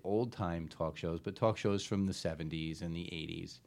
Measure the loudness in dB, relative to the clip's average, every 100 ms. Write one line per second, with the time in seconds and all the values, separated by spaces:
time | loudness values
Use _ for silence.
0 | 2 2 2 2 0 0 -2 -2 -2 0
1 | -2 -2 -4 2 4 4 2 2 2 2
2 | 2 2 -2 -2 -2 -2 -2 -2 -2 -2
3 | -4 -4 -4 -6 -8 -12